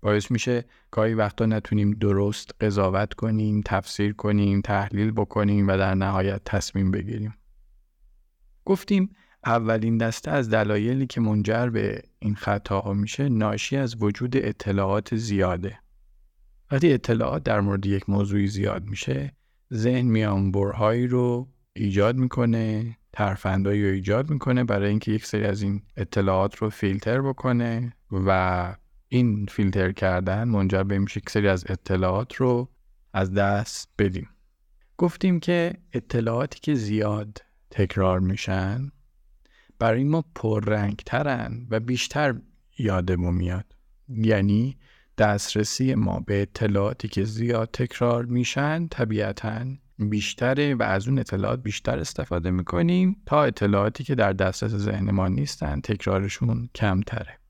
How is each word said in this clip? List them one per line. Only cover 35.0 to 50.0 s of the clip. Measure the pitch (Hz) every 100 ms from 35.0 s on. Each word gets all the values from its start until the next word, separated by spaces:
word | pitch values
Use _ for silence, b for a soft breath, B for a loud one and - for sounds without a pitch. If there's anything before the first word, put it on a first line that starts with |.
| 175 - 190 175
که | 165 175 170 180 -
اطلاعاتی | 123 - 120 113 117 139 -
که | -
زیاد | 147 107 107 107 104 104 - _ _ _
تکرار | - 95 - 95 92
می‌شن | 92 95 - 95 92 110 139 - _ _ _ _ b b b _
برای | 113 113
ما | 139 160 156
پررنگ‌ترن | - 113 107 104 107 101 104 - 123 147 123 117 117 120
و | 113
بیشتر | 117 127 - 147 147 120 - _ _ -
یادمون | 113 95 90 90 90
میاد. | 90 87 90 - - _ _ -
یعنی | 117 110 107 101 104 123 135 b b b -
دسترسی | 107 101 - 107 104 - 131
ما | 117 101 90
به | 87 101
اطلاعاتی | 101 - 107 101 101 127 107
که | -
زیاد | 104 110 117 117 113
تکرار | - 123 - 120 117
می‌شن | 120 120 123 - 147 160 170
طبیعتاً | - 107 107 101 98 110 107 127 135 _
بیشتره | _